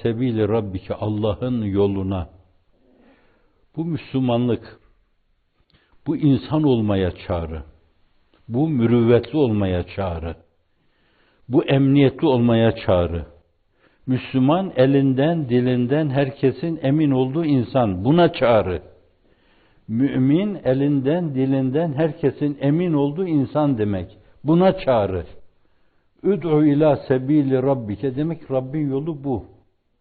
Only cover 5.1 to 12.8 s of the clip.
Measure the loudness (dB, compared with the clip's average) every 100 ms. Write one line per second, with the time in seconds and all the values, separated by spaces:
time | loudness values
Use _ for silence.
5.1 | _ _ _ _ _ _ _ _ _ -8
6.1 | 0 2 2 0 0 2 2 2 0 -2
7.1 | -4 -6 -6 -6 -10 -14 -20 _ _ _
8.1 | _ _ _ -8 -2 0 0 2 4 4
9.1 | 2 2 -2 0 0 0 -2 -4 -6 -6
10.1 | -6 -10 -12 _ _ _ _ _ _ _
11.1 | _ _ _ -2 -2 2 2 4 4 4
12.1 | 2 0 2 4 4 2 0